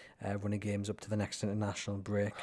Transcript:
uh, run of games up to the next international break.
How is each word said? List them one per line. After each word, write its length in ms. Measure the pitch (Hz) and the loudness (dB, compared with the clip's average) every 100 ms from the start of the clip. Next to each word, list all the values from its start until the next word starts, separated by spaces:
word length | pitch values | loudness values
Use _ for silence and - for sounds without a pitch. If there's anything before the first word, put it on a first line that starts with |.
| - - 98 | -20 -8 -2
uh, 100 | 101 | 0
run 160 | 104 | 0
of 60 | 104 | 0
games 280 | 104 101 98 | 2 0 0
up 100 | - | -4
to 80 | - | 0
the 80 | 107 | 0
next 260 | 95 - | 0 0
international 540 | 104 107 104 - - 98 | 0 2 0 0 -2 -2
break. 340 | 98 101 104 - | 2 2 2 0